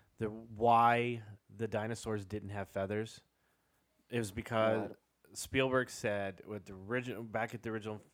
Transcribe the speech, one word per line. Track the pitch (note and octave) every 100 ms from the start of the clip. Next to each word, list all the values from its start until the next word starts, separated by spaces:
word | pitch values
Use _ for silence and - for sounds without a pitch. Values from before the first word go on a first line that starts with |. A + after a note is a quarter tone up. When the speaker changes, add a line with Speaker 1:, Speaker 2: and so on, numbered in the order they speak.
| _ _
Speaker 1:
the, | A2
why | A2 A#2 G#2+ A#2 A#2 A#2 A#2+ A#2+ A#2 G#2+ G#2 _ G2+
the | A2+
dinosaurs | G#2+ A2 A2+ A2+ G#2+
didn't | F#2+ G#2 G2+
have | G2+ F#2+
feathers? | G2 F#2+ G#2 A2 - - _ _ _ _ _ _ _ _
It | A#2+
was | G#2+
because | G#2+ - A2+ A2 A2 G2+
Speaker 2:
What? | - _ _ _
Speaker 1:
Spielberg | - - C3+ C3 B2+ B2
said | - A2+ G2+ G2 F2+ -
with | G#2 F#2+
the |
original, | F#2+ F#2+ B2+ B2 G#2
back | A2+ A2 A2+
at | A2+
the | A2+
original, | A2 G#2+ G#2+ -